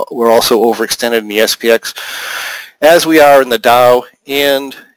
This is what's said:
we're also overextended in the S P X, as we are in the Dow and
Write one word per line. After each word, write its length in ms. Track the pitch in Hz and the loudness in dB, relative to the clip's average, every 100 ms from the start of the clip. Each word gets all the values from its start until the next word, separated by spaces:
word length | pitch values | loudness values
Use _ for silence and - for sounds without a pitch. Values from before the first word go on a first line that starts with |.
| - | -8
we're 200 | 120 117 | -2 2
also 300 | 113 - 117 | 2 2 0
overextended 580 | 117 110 117 - 120 117 | 0 -2 -6 -4 -4 -4
in 100 | 107 | -2
the 100 | 104 | -2
S 160 | 107 | -2
P 160 | - 117 | -2 0
X, 240 | 117 - - - - - - - - - _ | 0 -2 -12 -14 -12 -12 -12 -12 -14 -16 _
as 260 | 147 170 160 | 0 0 2
we 140 | 160 | 2
are 200 | 143 143 | 6 4
in 80 | 127 | 2
the 100 | 117 | -2
Dow 460 | 120 120 123 123 - _ 139 | 2 4 4 2 0 _ -8
and 500 | 139 143 139 139 - - | -4 0 -2 -4 -14 -20